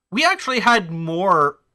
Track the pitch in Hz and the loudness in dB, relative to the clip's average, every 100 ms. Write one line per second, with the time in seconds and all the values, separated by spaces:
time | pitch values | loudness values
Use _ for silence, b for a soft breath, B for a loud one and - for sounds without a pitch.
0 | _ 220 330 381 - 254 233 233 170 165 | _ -2 0 -2 -4 -2 2 2 0 -8
1 | 165 165 190 165 143 - _ | -6 -2 2 2 2 -2 _